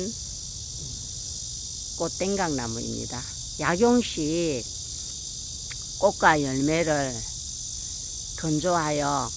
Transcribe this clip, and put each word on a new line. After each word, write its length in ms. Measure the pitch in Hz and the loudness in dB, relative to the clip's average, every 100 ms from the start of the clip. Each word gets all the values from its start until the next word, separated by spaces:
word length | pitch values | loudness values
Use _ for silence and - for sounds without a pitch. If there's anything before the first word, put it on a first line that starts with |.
| 190 - - - - - - - - - - - - - - - - - - - | -2 -4 -6 -8 -8 -8 -8 -8 -8 -8 -8 -8 -6 -6 -6 -6 -6 -6 -6 -4
꽃댕강나무입니다. 1200 | 165 - 190 196 170 135 117 113 117 113 117 123 - - - - | -2 0 0 2 2 0 -2 -2 -4 -4 -4 -6 -6 -8 -6 0
약용시 1000 | 160 175 240 247 - - 151 170 165 127 - - - - - - - - - - - - - - | 2 6 8 6 4 0 2 2 2 0 -2 -6 -6 -6 -6 -6 -6 -6 -8 -8 -8 -8 -8 2
꽃과 440 | 202 - 180 156 | 2 6 6 6
열매를 680 | 139 135 143 160 160 147 135 117 - - - - - - - - - - - - | 4 2 4 4 4 2 2 -2 -6 -6 -6 -6 -6 -6 -6 -6 -6 -6 -6 -4
건조하여 920 | 160 151 175 175 151 147 143 139 120 | 0 2 4 4 4 2 4 2 0